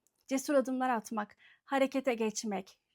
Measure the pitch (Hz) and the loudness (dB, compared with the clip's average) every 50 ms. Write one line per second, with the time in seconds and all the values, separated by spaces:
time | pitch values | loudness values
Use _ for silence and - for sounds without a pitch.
0 | _ _ _ _ _ - 269 262 - - 294 269 226 262 262 254 254 262 240 214 | _ _ _ _ _ -4 -2 -2 0 2 2 4 4 2 -2 0 0 0 0 -2
1 | - - 226 214 208 - - _ - - - _ _ - 277 269 269 269 277 269 | -2 -4 -6 -6 -6 -8 -12 _ -20 -20 -20 _ _ -2 2 2 2 2 0 -2
2 | 269 269 240 220 226 214 214 - - 214 196 196 196 - - _ _ _ | 0 0 0 0 0 -2 -2 -4 -4 -4 -4 -4 -6 -10 -20 _ _ _